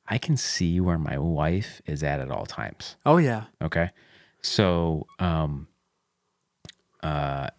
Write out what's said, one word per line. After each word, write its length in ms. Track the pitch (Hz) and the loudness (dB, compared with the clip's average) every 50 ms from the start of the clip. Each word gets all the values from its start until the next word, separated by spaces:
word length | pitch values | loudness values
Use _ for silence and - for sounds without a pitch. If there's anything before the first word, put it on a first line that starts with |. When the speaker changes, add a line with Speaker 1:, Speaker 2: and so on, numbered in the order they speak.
| - - | -8 -4
Speaker 1:
I 100 | 107 117 | -4 -2
can 180 | - - 156 | 0 0 0
see 420 | 127 - - - - 87 85 85 90 | 0 0 -2 -2 0 0 2 2 2
where 180 | 92 87 85 82 | 2 2 2 0
my 180 | 78 73 71 | 0 -2 -2
wife 640 | 69 73 85 82 73 76 80 87 95 113 - - - - | -2 0 0 0 2 2 2 2 0 -2 -4 -10 -16 -10
is 160 | - 76 71 76 | -8 -6 -4 -2
at, 180 | 71 71 71 | -2 -2 -2
at 100 | 65 65 | -4 -4
all 140 | 131 - - | -6 -6 -6
times. 520 | - - - 55 50 - - - - - _ - | -8 -8 -8 -8 -10 -10 -14 -16 -18 -14 _ 4
Speaker 2:
Oh, 100 | 135 156 | 6 6
yeah. 280 | 175 165 135 117 110 110 - _ - - | 6 6 4 0 -2 -6 -10 _ -6 -6
Speaker 1:
Okay. 280 | 80 - 85 82 92 - _ _ _ - - - _ _ _ - | -2 0 0 -2 -2 -4 _ _ _ -20 -20 -20 _ _ _ -8
So, 640 | - - - 107 92 87 85 85 82 80 76 - - - - | -4 2 4 4 4 4 2 2 2 0 -2 -4 -8 -6 -2
um, 500 | 92 90 82 80 78 76 73 69 73 - _ _ _ _ _ _ _ _ _ _ _ _ _ _ _ _ _ _ - - - _ _ _ _ - - | 0 0 2 2 0 -2 -2 -6 -8 -12 _ _ _ _ _ _ _ _ _ _ _ _ _ _ _ _ _ _ -20 -20 -20 _ _ _ _ -8 -6
uh, 460 | 80 76 73 71 69 69 69 67 - - | -4 -2 -2 -2 -2 -2 -4 -6 -6 -8